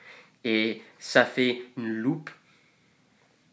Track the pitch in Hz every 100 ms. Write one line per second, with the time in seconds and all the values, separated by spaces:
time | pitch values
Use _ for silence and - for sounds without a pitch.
0 | - - - _ 120 110 113 107 - -
1 | - 131 120 - 127 123 - - 113 110
2 | 120 156 - - _ _ _ _ _ _
3 | _ _ _ _ _